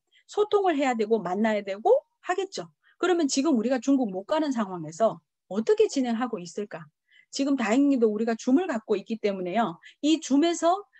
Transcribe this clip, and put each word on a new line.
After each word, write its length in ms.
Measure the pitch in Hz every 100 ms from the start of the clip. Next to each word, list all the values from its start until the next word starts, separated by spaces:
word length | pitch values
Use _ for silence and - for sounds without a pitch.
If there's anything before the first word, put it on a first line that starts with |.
| _ _ -
소통을 500 | - 415 415 381 285
해야 180 | 277
되고 260 | 233 214 226
만나야 420 | 175 185 220 208
되고 400 | 196 196 349 539 - _
하겠죠. 480 | - 370 381 - - _ _ -
그러면 300 | 349 349 285
지금 280 | - 285 247
우리가 200 | 220 262
중국 300 | 269 277 233
못 140 | 185
가는 260 | 202 311 311
상황에서 680 | 233 196 175 156 165 220 175 _ _ -
어떻게 400 | 190 226 427 427
진행하고 500 | 277 254 226 247 214
있을까? 460 | 175 - 208 160 160 _ _ _ _
지금 260 | - 277 277
다행히도 520 | 220 247 285 269 220
우리가 260 | 208 226 226
줌을 300 | - 277 370
갖고 300 | 233 - 202
있기 220 | - 226
때문에요. 600 | 208 196 180 196 202 165 - _
이 180 | 285 311
줌에서 640 | - 277 339 330 330 392 -